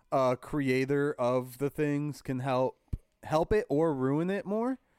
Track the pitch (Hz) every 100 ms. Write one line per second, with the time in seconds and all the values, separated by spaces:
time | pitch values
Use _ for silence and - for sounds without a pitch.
0 | - 139 127 127 - 151 135 131 135 143
1 | 147 147 123 127 127 123 143 - 147 143
2 | 147 - - 127 135 127 131 - - -
3 | _ _ - 156 175 214 - 143 165 135
4 | 131 147 180 202 180 220 247 262 _